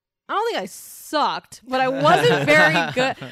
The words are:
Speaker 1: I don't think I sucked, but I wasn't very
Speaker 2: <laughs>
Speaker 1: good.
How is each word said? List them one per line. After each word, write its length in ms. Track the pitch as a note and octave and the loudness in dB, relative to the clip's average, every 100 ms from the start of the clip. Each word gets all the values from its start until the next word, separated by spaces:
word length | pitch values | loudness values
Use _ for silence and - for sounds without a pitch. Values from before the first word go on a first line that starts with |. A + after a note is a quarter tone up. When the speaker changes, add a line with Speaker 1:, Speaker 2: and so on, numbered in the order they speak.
| _ _ - | _ _ -10
Speaker 1:
I 40 | |
don't 140 | E4+ A#4 | -6 -4
think 160 | E4 | -6
I 40 | F#3+ | -10
sucked, 960 | - - - - D4+ B3 E3 - - B3+ | -14 -20 -20 -8 -4 -2 -4 -12 -20 -8
but 140 | C4 | -2
I 80 | C4 | -2
wasn't 560 | C4+ D4 F4 A#4+ - - | 0 2 4 2 2 2
very 460 | D4+ D4+ - D3+ | 4 4 2 -2
Speaker 2:
<laughs> 20 | |
Speaker 1:
good. 220 | A#3+ C4 - B2+ | -2 -4 -4 -12